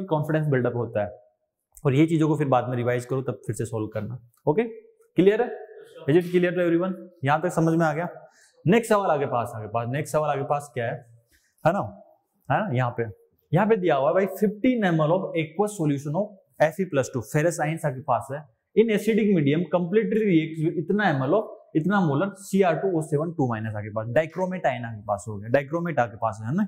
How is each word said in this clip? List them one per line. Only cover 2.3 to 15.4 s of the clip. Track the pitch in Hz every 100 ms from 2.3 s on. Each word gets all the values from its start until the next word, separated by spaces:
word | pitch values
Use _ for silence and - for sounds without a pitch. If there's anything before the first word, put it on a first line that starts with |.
| 151
फिर | 139
बाद | 123 120
में | 123
revise | 120 123 120
करो, | 135
तब | 127 - -
फिर | -
से | 113
solve | 113 107
करना। | 110 104 123 - _ 143
ओके, | 151
क्लियर | 233 - - _ _ - 190 220
है? | 240 - - - - - -
Is | 165
it | 170
clear | 180 180
to | 175 175
everyone? | 170 185 180 - -
यहाँ | 135 156
तक | 175
समझ | 165 165 165
में | 160
आ |
गया? | 151 - - - _ _ _ 151
Next | 226 233
सवाल | 208 190
आगे | 147 135
पास, | 120 113 110
आगे | 107
पास, | 117 120
Next | 139 147
सवाल | 156 151
आगे | 139 139
पास | 147 143
क्या | 123 117
है, | 147 - - _ _ _ _ -
है |
ना? | 202 113 - - _ _ _ -
है | 147
ना? | 208 123
यहाँ | 123 120
पे, | 113 - _ _ -
यहाँ | 160 208
पे | 220
दिया | 175 139
हुआ | 139
है | 180
भाई | 196 -
fifteen | 208 208 262 247 190
M | 160
L | 151 185
of | - 165